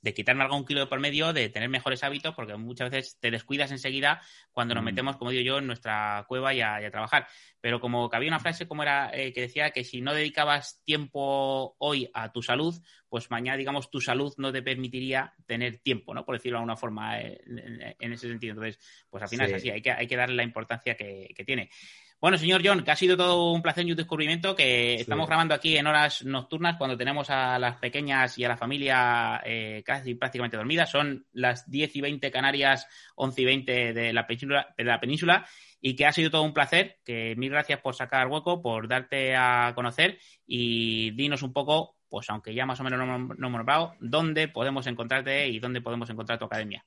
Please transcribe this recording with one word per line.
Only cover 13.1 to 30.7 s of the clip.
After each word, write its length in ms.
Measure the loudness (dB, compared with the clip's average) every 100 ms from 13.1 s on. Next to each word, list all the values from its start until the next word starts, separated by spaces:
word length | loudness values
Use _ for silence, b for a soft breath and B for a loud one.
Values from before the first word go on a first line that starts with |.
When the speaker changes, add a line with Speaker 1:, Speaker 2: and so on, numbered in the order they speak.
| -8 -4
Speaker 1:
mañana, 260 | -6 -2 -4
digamos, 340 | -2 -4 -4
tu 100 | -6
salud 320 | -2 0 -2 -4
no 120 | -4
te 100 | -4
permitiría 680 | -4 -4 -4 -6 -4 -2 -4 _ _
tener 320 | -4 -4 -4
tiempo, 340 | -2 -2 -2
¿no? 100 | -10
Por 100 | -6
decirlo 220 | -6 -4 -4
de 40 |
alguna 160 | -4 -6
forma, 440 | -6 -8 -6 -6
eh, 200 | -8 -14 -16
en, 120 | -16
en, 380 | -14 -14 -14 -10
en 140 | -10
ese 140 | -8 -8
sentido. 240 | -8 -8
Entonces, 260 | -8 -8 -10 B B B
pues 140 | -10
al 60 | -8
final 180 | -2 -2
Speaker 2:
Sí. 40 |
Speaker 1:
es 40 | -2
así, 80 | -4
hay 100 | -2
que, 100 | -2
hay 140 | -2 -2
que 80 | 0
darle 180 | 0
la 80 | 0
importancia 540 | -2 -4 -8 -6 -4 -6
que, 320 | -6 -12 -14 -16
que 80 |
tiene. 260 | -6 -4 -4 B B B B B
Bueno, 180 | 2 4
señor 240 | 4 4
John, 180 | 6 4
que 60 | 4
ha 40 | 4
sido 200 | 6 6
todo 340 | 6 4 4
un 100 | 2
placer 220 | 2 0 0
y 40 |
un 60 | -2
descubrimiento, 580 | -2 -2 0 0 -2 2
que 380 | 4 6 4 0
Speaker 2:
Sí. 60 |
Speaker 1:
estamos 240 | 0 -2 2
grabando 260 | 4 4
aquí 220 | 2 4 4
en 100 | 6
horas 380 | 6 4 2
nocturnas 520 | -4 -6 -4 -2 0 0
cuando 180 | -2 -2
tenemos 340 | -2 -2 0
a 280 | 0 2 2
las 180 | 0 -2
pequeñas 640 | -4 -4 0 2 2 2
y 60 |
a 40 | 0
la 80 | 0
familia, 840 | -2 -2 2 4 6 4 2 -2
eh, 380 | -4 -4 -4 -10
casi 300 | -4 -4 -4
prácticamente 420 | -4 -4 -2 -4 -4
dormidas. 340 | -2